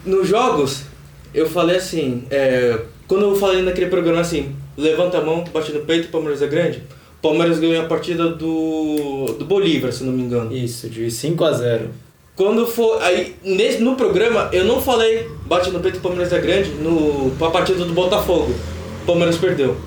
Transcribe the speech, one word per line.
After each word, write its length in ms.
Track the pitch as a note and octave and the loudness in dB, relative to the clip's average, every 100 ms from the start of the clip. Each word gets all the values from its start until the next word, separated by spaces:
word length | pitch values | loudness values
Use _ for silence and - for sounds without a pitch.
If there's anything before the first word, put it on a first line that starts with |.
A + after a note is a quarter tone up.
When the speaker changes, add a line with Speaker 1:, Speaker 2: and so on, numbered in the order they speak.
Speaker 1:
nos 240 | F#3 F#3+ E3 | 0 0 2
jogos, 540 | G#3+ C4 D3+ C3+ - - - - - - | 2 2 2 -2 -4 -12 -20 -20 -20 -6
eu 140 | - D#3+ | -2 0
falei 280 | F3 E3+ F#3 | 2 2 2
assim, 480 | F#3 E3+ C3+ A#2+ A#2+ | -2 -4 -2 -4 -2
é, 480 | C#3 C3+ B2+ B2 A2+ - - - | 0 2 2 2 0 -6 -16 -2
quando 140 | F#3+ | 2
eu 140 | G3+ G3 | 2 2
falei 260 | G3 F#3 | 2 2
naquele 240 | F#3 F3+ F3+ | 0 0 0
programa 340 | F3+ E3+ E3+ | 0 2 0
assim, 340 | E3 D#3 C3+ - - - | 0 -2 -4 -10 -14 -2
levanta 420 | D#3 D#3+ F3+ E3+ | 0 2 2 0
a 20 | |
mão, 220 | D3+ E3+ E3+ | 0 -2 -2
bate 200 | D#3+ D3+ | -4 -4
no 80 | D3 | -6
peito, 260 | D3 E3 E3+ | 0 -2 0
o 40 | |
Palmeiras 320 | D#3+ D3+ C#3 | -4 -2 -2
é 40 | C#3+ | 0
grande. 320 | D#3 E3 A#2+ - - - - | 0 0 -4 -14 -20 -20 -4
O 40 | |
Palmeiras 360 | D#3 D#3 E3+ D#3 | 0 2 2 2
ganhou 240 | E3 E3 | 2 0
a 40 | D#3+ | 0
partida 420 | D#3+ - E3+ E3+ | -4 -2 0 -2
do, 1040 | D#3+ D#3+ D#3+ D#3+ D#3+ D#3 D3+ C#3+ C#3 C3 - | -2 -4 -2 -2 -2 0 -2 -2 -4 -4 -4
do 60 | |
Bolívar, 480 | - G3 E3+ C#3 B2+ | -2 2 2 2 -2
se 120 | - | -4
não 80 | C3 | -4
me 100 | B2+ | -2
engano. 320 | B2 A#2+ A2+ | -2 -2 -2
Speaker 2:
Isso, 340 | C3 A#2+ - A2+ | -4 -6 -6 -10
de 220 | A2 A#2 | -6 -6
cinco 340 | A2+ D3+ E3+ | -4 -4 0
a 80 | E3 | 2
zero. 380 | B2 A#2+ A2+ - - - _ _ - | 2 0 0 -2 -12 -20 _ _ -2
Speaker 1:
Quando 300 | G3 A#3 A#3 | 2 2 0
for, 360 | - A3+ A3 | 2 2 2
aí, 320 | E3+ F3+ F3+ - | 2 0 -2 -8
nesse, 400 | F#3+ F#3+ A#3+ - | -2 0 2 2
no 140 | A#3+ C4 | 0 2
programa, 540 | G#3 F3 A#3 G#3+ - | 2 2 2 2 0
eu 140 | F3+ G3 | 2 2
não 140 | C4 | 2
falei, 460 | C#4 A#3 A3+ A3+ - - - | 2 2 2 2 -4 -10 -2
bate 240 | F3 F3+ | 0 0
no 100 | F3 | 0
peito, 160 | F3+ - | -2 -2
o 60 | |
Palmeiras 300 | F3+ F3 F3 | -4 -2 0
é 60 | F3 | 0
grande, 300 | C#3+ G3 E3 | 2 0 0
no, 640 | D3 D#3+ E3 D3+ C#3+ C3 C3+ | -2 0 2 2 2 -2 0
pra 120 | E3 | 0
partida 340 | F3+ F3 F#3 | 2 2 0
do 100 | E3+ | 0
Botafogo. 600 | F3 F3+ F3+ - E3 D3 B2 - - - - | 0 2 0 2 2 2 -2 -6 -10 -10 -6
O 40 | - | 0
Palmeiras 320 | F3 E3+ E3 | 2 2 2
perdeu. 380 | F3+ D3+ B2+ - | 0 2 0 0